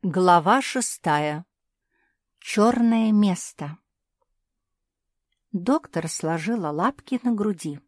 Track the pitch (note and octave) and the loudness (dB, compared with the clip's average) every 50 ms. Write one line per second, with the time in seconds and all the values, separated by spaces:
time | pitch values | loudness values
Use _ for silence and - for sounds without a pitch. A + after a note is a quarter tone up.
0 | - F#3+ D3 F3+ F#3 F#3 F3 E3+ D3+ F#3 A3 C4+ C4 - - C4 A#3 - - - | -4 -2 -2 2 4 6 6 6 6 4 2 2 2 -2 -4 -4 -4 -4 -8 -6
1 | - F3 D3+ D3 D3+ D3+ D3+ D3+ F3 _ _ _ _ _ _ _ _ _ _ _ | -2 0 0 0 0 -2 -4 -6 -10 _ _ _ _ _ _ _ _ _ _ _
2 | _ _ _ _ _ _ _ _ - - - G#3 G#3 A#3 B3 A#3+ A#3 A#3 A3+ A3+ | _ _ _ _ _ _ _ _ -14 -6 0 2 4 4 4 2 2 2 2 2
3 | A3 A3 G#3+ G#3 G#3 G3 F3+ - - - - - D3 D3 D#3 _ _ _ _ _ | 2 2 2 4 2 2 0 -2 -6 -14 -14 -12 -12 -12 -12 _ _ _ _ _
4 | _ _ _ _ _ _ _ _ _ _ _ _ _ _ _ _ _ _ _ _ | _ _ _ _ _ _ _ _ _ _ _ _ _ _ _ _ _ _ _ _
5 | _ _ _ _ _ _ _ _ _ _ - F#3 F3 A3+ C#4 D#4+ - - - E3 | _ _ _ _ _ _ _ _ _ _ -8 -6 -2 0 -2 -2 -2 -4 -8 -6
6 | D#3+ D#3+ - - - D#3+ E3 E3 D#3 G3 A#3 A#3 F3+ D3+ D3 D3+ F#3 B3 C#4 - | -6 -6 -8 -6 -4 -4 -4 -4 -2 -4 -4 -4 -4 -4 -4 -2 -2 -4 -4 -6
7 | _ - C4 A#3+ - B3 A#3 G3+ G#3 G#3+ G3 D#3 - D#3+ C#3+ C#3 _ | _ -6 -6 -4 -2 -2 -2 0 -2 -4 -4 -4 -8 -10 -10 -10 _